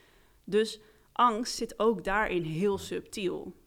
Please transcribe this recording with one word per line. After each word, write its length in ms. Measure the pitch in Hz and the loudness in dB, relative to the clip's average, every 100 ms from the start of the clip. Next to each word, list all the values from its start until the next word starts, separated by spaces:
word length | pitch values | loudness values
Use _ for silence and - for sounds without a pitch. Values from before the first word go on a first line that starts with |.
| _ _ _ _ | _ _ _ _
Dus 360 | - 196 220 - - _ _ | 0 2 2 -4 -18 _ _
angst 440 | - 240 220 247 - | 2 2 4 -4 -4
zit 240 | 226 - | -6 2
ook 240 | 220 208 | 2 2
daarin 400 | 175 196 214 180 | 0 0 0 0
heel 340 | 160 160 202 190 | -2 0 0 0
subtiel, 800 | - 180 - - 185 151 143 - | -4 -8 -8 -4 -4 -4 -8 -16